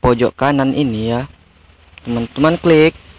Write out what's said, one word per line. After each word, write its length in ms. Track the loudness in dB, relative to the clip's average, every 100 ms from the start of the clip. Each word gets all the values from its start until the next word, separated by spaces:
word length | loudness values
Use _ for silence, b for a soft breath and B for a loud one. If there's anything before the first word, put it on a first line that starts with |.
pojok 320 | 0 2 0 -2
kanan 320 | -2 0 0
ini 400 | -2 -2 -4 -4
ya. 160 | -4 -6 _ _ _ _ _ _ -16
Teman-teman 560 | -8 -6 -6 -2 -2 0
klik. 400 | 2 4 4 0 -12